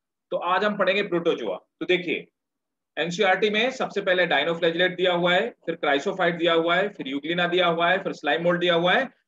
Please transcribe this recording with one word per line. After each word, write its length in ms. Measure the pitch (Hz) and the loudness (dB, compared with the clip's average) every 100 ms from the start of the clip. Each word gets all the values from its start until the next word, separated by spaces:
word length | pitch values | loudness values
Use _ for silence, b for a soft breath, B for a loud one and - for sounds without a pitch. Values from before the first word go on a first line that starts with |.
| _ _ - | _ _ -8
तो 60 | 180 | -6
आज 280 | 175 185 | 0 0
हम 140 | 208 208 | 0 0
पढ़ेंगे 240 | 180 196 | 0 0
protozoa। 540 | 190 170 170 139 110 92 | 0 -2 0 -2 -2 -8
तो 300 | _ - 160 | _ -8 -2
देखिए 420 | 180 170 104 - _ _ _ _ _ _ - | 0 0 -6 -8 _ _ _ _ _ _ -6
एनसीईआरटी 520 | 165 175 196 190 208 | -4 0 2 2 2
में 200 | 208 247 | 2 0
सबसे 320 | 254 180 202 | -2 -6 -4
पहले 240 | 190 180 175 | 0 2 2
dinoflagellate 680 | 147 156 170 170 165 180 175 | 2 0 0 0 2 0 2
दिया 180 | 180 | 0
हुआ 200 | 175 175 | 2 2
है, 160 | 180 233 | 2 0
फिर 240 | - - | -6 -8
Chrysophyte 600 | 170 151 143 202 180 175 | -4 0 0 0 0 0
दिया 200 | 170 170 | 0 0
हुआ 220 | 165 165 175 | 2 2 0
है, 120 | 208 | -2
फिर 200 | - 131 | -4 -8
Euglena 380 | 139 151 175 175 | -6 -4 -2 0
दिया 200 | 175 175 | 2 0
हुआ 240 | 165 170 | 2 2
है, 120 | 185 | 0
फिर 100 | 180 | -2
Slime 300 | 139 151 156 | -6 -2 0
Mold 180 | 175 175 | 0 0
दिया 140 | 175 | 2
हुआ 180 | 170 175 | 2 2
है 180 | 214 262 _ | 2 0 _